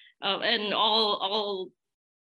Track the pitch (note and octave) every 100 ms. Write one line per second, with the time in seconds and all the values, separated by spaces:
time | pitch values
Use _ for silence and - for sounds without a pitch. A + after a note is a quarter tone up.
0 | - _ G3+ G3 F3 F3+ G#3 - G#3+ G#3+
1 | G#3+ G3+ F#3+ G#3+ G#3 F#3+ F#3 - _ _
2 | _ _